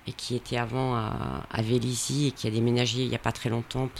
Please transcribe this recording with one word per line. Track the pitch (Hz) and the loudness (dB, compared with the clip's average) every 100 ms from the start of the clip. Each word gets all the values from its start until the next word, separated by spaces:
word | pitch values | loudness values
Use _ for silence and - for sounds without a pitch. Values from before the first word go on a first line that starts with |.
| - | -12
et | |
qui | - - | -8 -4
était | 123 - 120 | -4 -2 -2
avant | 117 127 131 120 | 0 0 0 0
à, | 110 - - 65 - | 0 -2 -2 -4 -4
à | - | 0
Vélizy, | 110 123 120 120 - 135 147 | 2 2 2 0 0 2 2
et | |
qui | - 113 | 0 0
a | |
déménagé | 110 120 120 123 120 | 2 4 4 2 2
il | 123 | 0
n'y | |
a | 120 | 0
pas | 113 | -2
très | - 120 | -2 0
longtemps | 117 113 127 131 | -2 -2 -2 -2